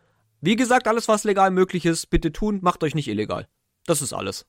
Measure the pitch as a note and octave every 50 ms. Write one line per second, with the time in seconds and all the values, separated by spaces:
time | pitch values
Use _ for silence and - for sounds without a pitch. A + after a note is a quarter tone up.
0 | _ _ _ _ _ _ _ _ - D#3+ A3 G#3+ C4 A3+ B3+ B3+ B3 A3+ A3 A#3
1 | A3+ - A3 G#3 - G#3+ G3+ G3 F#3+ F#3+ F#3+ F3+ F#3 F3+ - F3+ - F3 E3 D#3+
2 | - - - E3+ E3 E3 D3 - G#3 G#3 G#3 G3 F#3 F3+ E3+ - - D3+ C3+ D#3+
3 | C#3 - G#2 G2+ G#2+ F#2 F2+ F2+ G2+ - _ _ _ _ _ _ _ - E3+ D3
4 | C#3 A2+ - F#2+ G2 G2 G2 - -